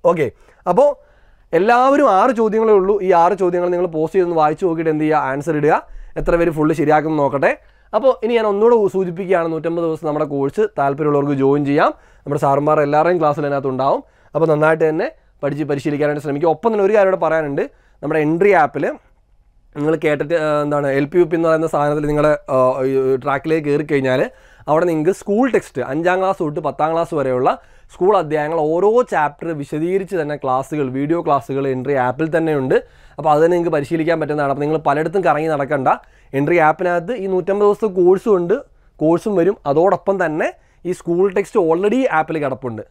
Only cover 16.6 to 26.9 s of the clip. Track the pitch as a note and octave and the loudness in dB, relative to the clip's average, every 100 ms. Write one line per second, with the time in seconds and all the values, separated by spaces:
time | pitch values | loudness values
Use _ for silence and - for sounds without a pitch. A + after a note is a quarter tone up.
16.6 | A#3 G#3+ G3 G#3+ F#3+ F#3 E3 D#3+ D3 C#3 | -2 0 2 4 2 2 0 -2 -2 -4
17.6 | C#4 _ _ _ D3 D#3 D3+ E3+ G3+ F3+ | -6 _ _ _ -4 0 0 2 4 4
18.6 | C#3+ C#3+ F#3+ D#4 _ _ _ _ _ _ | 2 -2 -6 -6 _ _ _ _ _ _
19.6 | _ D3 D3 D#3+ D#3 C#3+ D3 E3 D#3 D3 | _ -6 -2 0 0 -2 -2 -2 0 -2
20.6 | D3 D3 C#3+ C3+ D3 F3+ E3+ E3+ E3 D#3+ | 0 -2 0 -2 0 0 2 2 2 2
21.6 | D#3+ D3+ D3 D3+ D3 D3 D3+ D3 - C3 | 0 0 0 0 -2 0 2 0 0 2
22.6 | B2+ C3+ C3 C3+ C3 C3 C#3 C#3 D#3+ D#3+ | 2 2 0 0 0 -2 -2 -4 -2 -2
23.6 | D3 C#3+ D3+ C#3+ C3 B2+ A#3 - - _ | 0 -2 0 -2 0 0 -2 -6 -20 _
24.6 | - D#3 F3+ D#3+ D3+ G3 - G3+ C4 G#3+ | 0 0 2 0 0 -2 -2 0 2 0
25.6 | - C#3 B2 D3 E3+ F#3 F#3+ F#3+ D#3+ D#3 | -2 -8 -6 -2 0 0 -2 -2 -4 -4
26.6 | D3+ C3 D#3 | -6 -2 -2